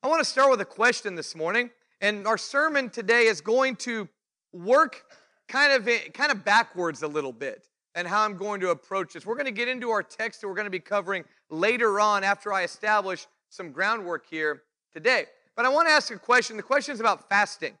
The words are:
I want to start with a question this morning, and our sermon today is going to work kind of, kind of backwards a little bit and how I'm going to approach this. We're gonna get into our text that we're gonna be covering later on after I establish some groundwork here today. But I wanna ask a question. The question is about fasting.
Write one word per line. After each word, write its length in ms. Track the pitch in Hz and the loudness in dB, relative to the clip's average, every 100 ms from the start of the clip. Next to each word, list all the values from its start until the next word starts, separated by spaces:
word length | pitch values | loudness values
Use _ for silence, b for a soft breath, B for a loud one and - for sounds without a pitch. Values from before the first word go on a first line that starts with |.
I 60 | 254 | 2
want 100 | 320 | 2
to 60 | 285 | 2
start 260 | - 269 | 4 4
with 80 | 247 | 4
a 60 | 196 | 0
question 500 | - 233 233 208 180 | 0 0 2 -4 -8
this 180 | 151 | -10
morning, 360 | 165 160 214 240 _ _ _ | -6 -2 -2 -4 _ _ _
and 260 | 196 208 202 | -2 -2 -2
our 100 | 220 | -2
sermon 520 | - 277 311 285 254 | -2 0 0 0 -4
today 380 | 233 196 233 226 | -8 2 4 4
is 120 | 185 | 2
going 380 | 165 240 262 247 | 0 2 2 -2
to 320 | - 226 185 _ _ _ _ | -6 -8 -8 _ _ _ _
work 540 | 185 180 262 320 - _ b b b _ | -14 2 4 4 -2 _ b b b _
kind 240 | 262 285 | 0 4
of, 180 | 269 208 233 - | 2 2 -2 -2
kind 160 | 160 294 | -4 -2
of 140 | 220 | 0
backwards 580 | - 214 233 180 170 151 | 4 2 2 -2 -4 -4
a 60 | 156 | -4
little 240 | 147 139 | -4 -6
bit 340 | 113 135 110 _ _ _ 170 | -6 -10 -10 _ _ _ -10
and 100 | 175 | -2
how 200 | 202 214 | 0 0
I'm 100 | 185 | -2
going 240 | 202 202 | -6 -4
to 120 | 185 | -2
approach 420 | 165 _ 190 175 | -2 _ -4 -4
this. 120 | 170 180 | -10 -8
We're 120 | 240 | -6
gonna 120 | 277 | -4
get 200 | 208 240 | -4 -4
into 220 | 254 240 | -4 -2
our 120 | 214 | -2
text 380 | - - 220 - | -2 -8 -8 -8
that 80 | 202 | -10
we're 60 | 190 | -6
gonna 140 | 208 | -6
be 120 | 185 | -8
covering 420 | - 202 180 196 160 b b | -4 -4 -2 -6 -8 b b
later 520 | 156 196 240 226 202 | -2 0 2 2 4
on 240 | 214 202 196 | 2 2 0
after 260 | 202 208 | -2 -2
I 120 | 196 | -2
establish 640 | 175 - 214 214 190 180 - _ _ | -2 -4 0 2 0 -8 -10 _ _
some 240 | - 180 | -16 -14
groundwork 540 | 135 196 226 180 165 _ | -4 -2 -2 -4 -8 _
here 340 | 160 156 143 _ _ _ | -4 -4 -4 _ _ _
today. 360 | 165 160 247 151 _ _ - | -4 0 0 -2 _ _ -2
But 100 | 247 | 2
I 40 | |
wanna 220 | 285 330 | 4 4
ask 220 | 302 - | 4 2
a 60 | 220 | -12
question. 380 | - 240 233 220 | 2 2 2 -8
The 60 | |
question 300 | - 277 285 | -2 -2 -2
is 60 | 247 | -2
about 300 | 226 190 _ | 0 0 _
fasting. 480 | 196 202 - 151 - | 0 0 -2 -10 -10